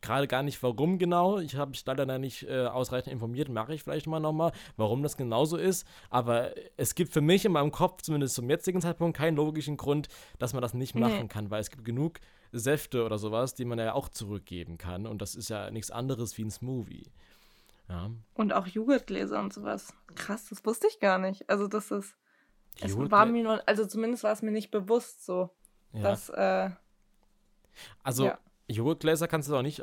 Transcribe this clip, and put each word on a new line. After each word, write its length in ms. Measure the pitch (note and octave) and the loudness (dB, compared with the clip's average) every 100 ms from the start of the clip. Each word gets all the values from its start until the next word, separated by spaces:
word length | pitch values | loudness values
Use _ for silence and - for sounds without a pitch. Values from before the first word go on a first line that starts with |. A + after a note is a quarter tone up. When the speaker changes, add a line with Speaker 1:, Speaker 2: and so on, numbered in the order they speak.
Speaker 1:
gerade 280 | - B2+ C#3 | 0 0 2
gar 160 | B2+ | 2
nicht, 180 | C#3+ - | 0 -2
warum 360 | B2+ A2+ F3+ F#3 | -2 2 2 4
genau. 400 | F3 F3 F3+ G#3 | 4 4 4 2
Ich 160 | E3 C3+ | -2 -4
habe 140 | C#3+ | -4
mich 120 | C3+ | -4
leider 220 | - C3 C3+ | -6 -2 0
noch 120 | C3 | -2
nicht, 260 | C3+ - - | -4 -8 -4
äh, 180 | C3 B2 | 0 0
ausreichend 460 | B2+ B2+ B2+ C3 | 0 -2 -2 -4
informiert, 360 | C3 A2+ B2 C#3+ | -6 -4 -2 -2
mache 260 | A#2 A2 | -2 -4
ich 80 | D#3 | -6
vielleicht 240 | - D3 D#3 | -4 -4 -2
mal 140 | D#3+ | -2
nochmal, 320 | D#3 D#3 E3 - - - | 0 2 2 0 -16 -2
warum 260 | G#2+ B2 | 0 2
das 140 | C#3+ - | 0 -2
genauso 400 | B2+ A2+ D3+ E3 | 0 2 2 2
ist. 280 | F3+ F#3 - - - | 0 0 -4 -18 -2
Aber 420 | B2 A#2+ A#2 B2+ - - - | 0 4 2 2 -4 -14 -4
es 180 | C3+ | -2
gibt 180 | - F3+ | 0 2
für 80 | - | 4
mich 240 | D3 F#3+ | 6 6
in 60 | G3+ | 6
meinem 220 | D#3+ D3 | 4 2
Kopf, 300 | D3 F3+ - | 2 0 0
zumindest 340 | - D3+ C#3 - | -2 0 0 0
zum 120 | A#2+ | 0
jetzigen 320 | D#3+ - F3+ | 0 2 0
Zeitpunkt, 360 | E3+ E3 E3+ D#3+ | 0 2 0 2
keinen 180 | D#3 D#3 | 2 4
logischen 400 | D3+ D#3 C#3 D3 | 2 0 -4 -4
Grund, 300 | C#3 C#3+ D3 - - - | 0 0 0 -10 -20 -6
dass 140 | B2 | -4
man 100 | B2 | -2
das 100 | A#2+ | -2
nicht 220 | B2 C3 | -2 -4
Speaker 2:
Nee. 60 | A#2 | 2
Speaker 1:
machen 260 | A#2 G#2+ A2 | 4 2 -2
kann, 220 | G#2+ G#2 | -6 -4
weil 100 | G#2+ | -4
es 100 | G#2+ | -4
gibt 140 | - | -8
genug 360 | A2+ A#2 D#3+ - - - - | -6 -2 -2 -2 -20 -20 -10
Säfte 520 | A#2+ A2+ D3 - B2 | -4 0 0 0 0
oder 140 | A2+ G#2+ | 0 0
sowas, 360 | G#2+ A2 B2+ - | -2 0 0 -2
die 100 | A#2+ | -4
man 120 | A#2 | -2
ja 140 | A2+ | -2
auch 160 | C#3 C#3 | -2 -4
zurückgeben 720 | - G#2 G2+ - F2+ E2+ E2 | -8 -8 -8 -8 -10 -10 -10
kann. 260 | F2+ F2+ A2 | -8 -6 -6
Und 140 | A2 | -6
das 140 | G2 | -8
ist 160 | - G#2+ | -8 -6
ja 200 | G#2+ G2 | -6 -6
nichts 200 | G#2+ G#2 | -8 -8
anderes 480 | A#2 C3 B2+ A#2 - | -6 -4 -4 -4 -6
wie 60 | |
ein 60 | A2 | -8
Smoothie. 600 | G#2 A#2+ C3 G#2 - - - - - _ _ _ _ - | -6 -6 -6 -6 -12 -18 -20 -20 -20 _ _ _ _ -10
Ja. 200 | F2+ F#2+ A#2 - | -8 -8 -10 -14
Speaker 2:
Und 180 | - G#3+ | -2 2
auch 140 | - F#3 | 2 0
Joghurtgläser 720 | A3 A3 C4+ - G3 G3 G#3 | -4 2 2 2 -4 -2 -2
und 120 | G3 | -4
sowas. 400 | G3+ G#3+ G#3 - - - | -6 -6 -6 -8 -20 -20
Krass, 320 | - - G#3 - | -12 -6 -6 -8
das 160 | G3+ | -6
wusste 220 | - A#3 G#4 | -4 2 2
ich 140 | - | 4
gar 180 | G3+ F#3 | 4 4
nicht. 320 | F#3+ G3 - | 2 -4 -2
Also 160 | G3+ G3+ | 0 2
das 240 | G#3+ G3+ | -2 -2
ist, 260 | G#3 G3 - _ _ _ _ _ - | -6 -6 -18 _ _ _ _ _ -8
es 140 | - | -4
Speaker 1:
Joghurtglä- 160 | G2+ D#3+ | -2 4
Speaker 2:
war 160 | G3+ A3 | 8 8
mir 160 | A#3 | 6
nur, 200 | A3+ G#3+ - | 2 2 4
also 160 | G#3 | 2
zumindest 380 | G#3 G#3 A3+ A#3+ | 2 0 -2 0
war 80 | A3 | 0
es 100 | G#3+ | 0
mir 100 | A3 | 0
nicht 180 | G#3+ G#3 | -2 -2
bewusst 560 | G#3+ F#3 A#3 A#3 - - | -4 2 2 2 -14 -6
so, 240 | F3+ F3+ _ _ _ _ | -2 -2 _ _ _ _
Speaker 1:
Ja. 100 | - | -2
Speaker 2:
dass, 260 | G3+ G#3 - | 0 0 -2
äh, 400 | - F#3+ F#3+ F#3+ F3+ _ _ _ _ _ _ _ _ _ - - - | 0 2 2 0 -4 _ _ _ _ _ _ _ _ _ -20 -20 -10
Speaker 1:
Also, 240 | C3+ A#2+ C3+ | -4 2 2
Speaker 2:
ja. 120 | - _ _ _ | 0 _ _ _
Speaker 1:
Joghurtgläser 580 | A2 A#2+ D#3+ D#3 D#3+ E3 | 0 0 2 2 2 2
kannst 200 | D#3+ C#3 | 0 0
du 40 | |
doch 100 | D3 | 0
nicht, 180 | B2+ D3 | 0 -4